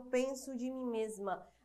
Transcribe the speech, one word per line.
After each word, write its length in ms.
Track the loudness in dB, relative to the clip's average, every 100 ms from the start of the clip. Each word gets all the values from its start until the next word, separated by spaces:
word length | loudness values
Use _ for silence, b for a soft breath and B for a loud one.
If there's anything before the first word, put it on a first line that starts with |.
| 4
penso 500 | 2 4 0 -4 -2
de 160 | -2
mim 140 | -2 0
mesma. 600 | 2 0 0 -2 -2 B B